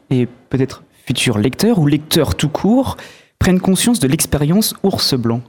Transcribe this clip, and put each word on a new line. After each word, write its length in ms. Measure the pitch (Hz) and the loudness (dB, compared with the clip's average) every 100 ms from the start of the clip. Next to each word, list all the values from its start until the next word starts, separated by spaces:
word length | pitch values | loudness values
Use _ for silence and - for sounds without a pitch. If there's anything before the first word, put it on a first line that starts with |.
| _ | _
et 160 | 131 120 - _ | -2 -2 -6 _
peut-être 320 | 135 131 - - _ - | -2 -2 -4 -20 _ -6
futurs 320 | 120 - 107 | -2 0 0
lecteurs, 400 | 120 - 214 214 | 0 2 2 2
ou 80 | 143 | 2
lecteurs 480 | 151 151 170 131 | 0 0 0 0
tout 140 | - 151 | -2 -2
court, 480 | - 190 247 262 - - - _ _ | -2 2 2 0 -8 -16 -20 _ _
prennent 220 | - 185 | 0 2
conscience 400 | 190 180 233 233 | 2 0 0 0
de 80 | 131 | 0
l'expérience 680 | 160 - 147 147 190 214 - | 0 -2 -2 2 0 0 -2
ours 320 | 196 - - | -2 -2 -2
blanc. 280 | 131 117 117 | 0 0 -4